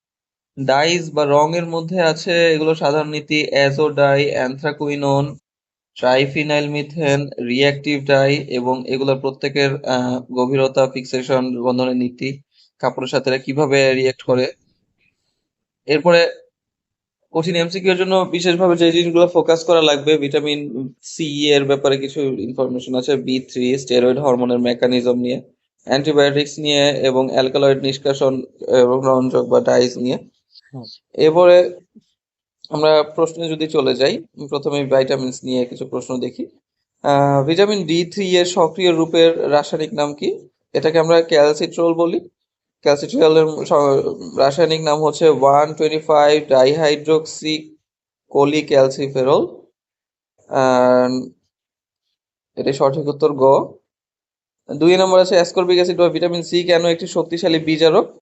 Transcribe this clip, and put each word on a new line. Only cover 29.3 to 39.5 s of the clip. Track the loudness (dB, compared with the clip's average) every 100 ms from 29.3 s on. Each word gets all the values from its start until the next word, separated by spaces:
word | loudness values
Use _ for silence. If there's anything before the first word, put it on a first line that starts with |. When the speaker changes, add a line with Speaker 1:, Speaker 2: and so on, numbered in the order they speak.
| 0
Speaker 1:
বা | 2 0
ডাইস | 2 2 0 -2
নিয়ে। | -6 -6 -10 _ _ _ _
Speaker 2:
হুম। | -20 -20 -20 _
Speaker 1:
এরপরে | 0 2 6 6 6 4 -2 _ _ _ _ _ _ _ _ -12
আমরা | -2 2 2
প্রশ্নে | 0 -2 -4 -4 -8
যদি | -6 -4
চলে | -2 0
যাই, | 0 0 -2 -10 -18 -10
প্রথমে | -8 -4 -4
ভিটামিনস | 0 0 0 -2 -6 -8
নিয়ে | -6 -4
কিছু | -4 -8 -10
প্রশ্ন | -10 -8 -8
দেখি। | -8 -10 -14 _ _ _ _ _
আহ, | 0 2 2 0
ভিটামিন | 0 0 0 0 -2
ডি | -2 -4
থ্রি | -6 0 0
এর |
সক্রিয় | 0 0 -2 0 0
রূপের | 2 0 4 4 2 0